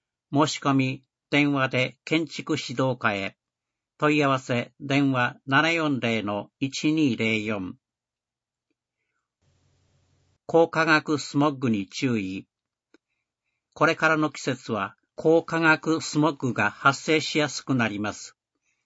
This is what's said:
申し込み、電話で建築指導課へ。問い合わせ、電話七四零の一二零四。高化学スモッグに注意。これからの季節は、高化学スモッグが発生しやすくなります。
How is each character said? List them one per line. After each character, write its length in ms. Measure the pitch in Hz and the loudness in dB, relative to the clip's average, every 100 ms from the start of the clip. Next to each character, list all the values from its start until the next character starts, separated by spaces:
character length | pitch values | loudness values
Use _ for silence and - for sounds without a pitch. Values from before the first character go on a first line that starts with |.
| _ _ _ | _ _ _
申 160 | 139 147 | 0 0
し 120 | - | 0
込 160 | 143 | 0
み、 300 | 135 131 131 _ _ _ | 2 0 -4 _ _ _
電 220 | 143 143 | 0 2
話 160 | 139 131 | 0 0
で 280 | 127 131 - | 0 -2 -6
建 220 | - 165 160 | -4 -2 -2
築 280 | - 139 | -8 -4
指 160 | 151 - | -4 -4
導 260 | 123 131 123 | -2 -2 0
課 160 | 113 | -2
へ。 220 | 101 98 - _ _ _ _ _ - | -2 -4 -10 _ _ _ _ _ -2
問 180 | 151 151 | 0 2
い 80 | |
合 60 | 139 | 2
わ 80 | 131 | 0
せ、 320 | - 120 120 - | -2 -4 -4 -8
電 320 | 143 139 139 | -2 2 2
話 240 | 127 123 131 - | 2 0 -4 0
七 240 | 135 160 | 2 2
四 300 | 165 156 127 | 2 0 0
零 240 | 117 113 | 0 -2
の 260 | 104 104 104 - | -2 -4 -6 -6
一 340 | 135 - 151 | -6 -2 0
二 240 | 156 147 110 | 2 2 2
零 280 | 113 110 | 0 0
四。 320 | 107 107 90 - _ _ _ _ _ _ _ _ _ _ _ _ _ _ _ _ _ _ _ _ _ _ _ _ _ _ - | -2 -4 -6 -12 _ _ _ _ _ _ _ _ _ _ _ _ _ _ _ _ _ _ _ _ _ _ _ _ _ _ 0
高 220 | 165 165 | 4 4
化 160 | 160 | 2
学 360 | 160 156 - 147 | 2 2 2 -4
ス 160 | - 143 | -2 0
モ 160 | 151 | 0
ッ 20 | |
グ 160 | 135 127 | 0 0
に 180 | 110 95 | -2 -4
注 300 | - 135 113 | -4 -2 0
意。 300 | 95 95 - _ _ _ _ _ _ _ _ _ _ _ _ | -2 -8 -12 _ _ _ _ _ _ _ _ _ _ _ _
こ 120 | - 151 | -2 0
れ 80 | |
か 140 | 160 160 | 2 2
ら 80 | 156 | 2
の 140 | 151 | 0
季 100 | - | -4
節 320 | - 131 - | -6 -6 -6
は、 240 | 107 98 - _ | -6 -6 -10 _
高 300 | - 160 165 | -2 2 4
化 160 | 160 165 | 2 0
学 400 | 165 156 160 160 | 2 2 0 -4
ス 180 | - 151 | -2 0
モ 120 | 165 | 0
ッ 20 | 139 | 0
グ 160 | 127 | -4
が 200 | 110 104 | -2 -2
発 280 | - 139 131 | 0 0 2
生 200 | - 156 | 0 -2
し 180 | - 156 | 0 -2
や 100 | 147 | -2
す 160 | - | -4
く 120 | - 131 | -4 0
な 100 | 110 | 0
り 140 | 101 | -2
ま 120 | 104 | -8
す。 240 | - - - _ _ _ _ | -8 -14 -20 _ _ _ _